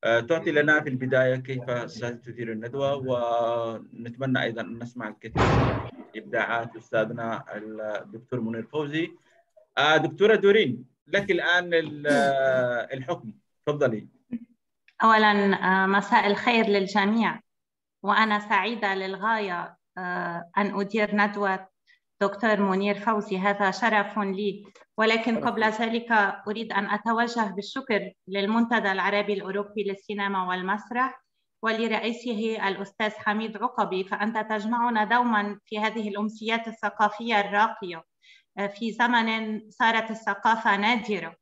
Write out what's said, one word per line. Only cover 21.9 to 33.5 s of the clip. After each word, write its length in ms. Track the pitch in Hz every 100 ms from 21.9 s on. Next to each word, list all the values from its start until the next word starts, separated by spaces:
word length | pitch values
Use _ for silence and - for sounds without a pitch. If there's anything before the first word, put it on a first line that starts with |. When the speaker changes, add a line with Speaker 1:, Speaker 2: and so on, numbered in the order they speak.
| _ _ _
Speaker 2:
دكتور 400 | 202 196 226 208
منير 340 | 202 185 202
فوزي، 440 | 202 208 220 202 190
هذا 320 | 196 202 202
شرف 480 | 185 233 214 202 220
لي. 460 | 196 190 208 196 - - - -
ولكن 440 | 220 226 226 226
قبل 240 | - 220
ذلك 480 | 214 185 233 226 233 226 196 - -
أريد 240 | 214 226
أن 180 | 202 202
أتوجه 560 | 202 226 226 233 233 214
بالشكر 680 | 185 202 - 262 208 180 - -
للمنتدى 640 | 196 196 226 233 233 196
العربي 400 | 190 185 202 202
الأوروبي 520 | 202 185 190 202 208
للسينما 640 | 202 196 _ 208 202 196 185
والمسرح 760 | 180 185 208 - 240 262 254 _ _ _ _
ولرئيسه 1040 | 220 220 226 220 220 233 247 214 220 220 196
الأستاذ 420 | 190 202 _ 214
حميد 460 | 208 - 214 220